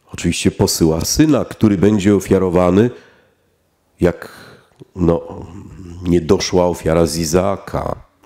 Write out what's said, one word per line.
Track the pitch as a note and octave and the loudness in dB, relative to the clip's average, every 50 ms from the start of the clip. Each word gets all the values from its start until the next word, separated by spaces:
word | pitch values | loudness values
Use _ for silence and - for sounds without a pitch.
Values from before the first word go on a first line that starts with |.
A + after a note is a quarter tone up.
| _ _ | _ _
Oczywiście | - - - F2 - - - - | -12 -6 -4 -4 -2 -2 -2 -2
posyła | - - G2+ F#2 - - E2+ D#2+ D#2 D#2+ - | 0 0 0 0 0 0 0 0 0 0 -4
Syna, | - - - D3+ D#3 C#3+ A#2 F#2 | -2 0 0 2 2 2 0 -2
który | - - - - G#2+ G2+ E2+ | -6 -2 0 2 2 2 4
będzie | F2 G#2 A2 G#2 F2+ G#2 G#2 | 2 2 2 2 2 2 2
ofiarowany, | F#2+ - - G2 F#2+ F#2 F#2 E2 F2+ F2+ F2 F2+ G2+ A2+ A#2+ - - - _ _ _ _ _ _ _ _ _ _ _ _ _ _ _ _ _ _ - | 2 2 2 2 2 2 2 2 2 4 4 4 4 4 2 0 -8 -18 _ _ _ _ _ _ _ _ _ _ _ _ _ _ _ _ _ _ -2
jak, | F2 F2 - - - - - - - - - - _ _ _ - - - - | -2 -2 -2 -4 -10 -20 -20 -20 -20 -20 -20 -20 _ _ _ -20 -20 -16 -6
no, | F#2 F2 E2 E2+ E2 - - F2+ E2+ E2+ E2+ F2 - - - - - - F2 E2+ F2+ | -2 0 0 0 0 -4 -8 -14 -16 -18 -18 -18 -20 -20 -20 -20 -20 -20 -18 -16 -8
nie | F2 F2 F2 F2 | -2 0 0 0
doszła | D#2+ D#2 G2+ F2+ - - - F2+ F2 | 2 2 0 0 0 0 0 0 0
ofiara | F2 E2+ - - D#2+ D#2 E2+ E2+ | 0 -2 -2 -2 0 2 2 2
z | D#2 D2+ | 0 0
Izaaka. | E2+ E2 D#2 D#2+ F2+ F#2 G2+ G2 - - - - C#2+ - - - - - _ _ _ _ | -4 -2 0 0 0 0 -2 -4 -6 -8 -10 -8 -8 -6 -8 -8 -10 -14 _ _ _ _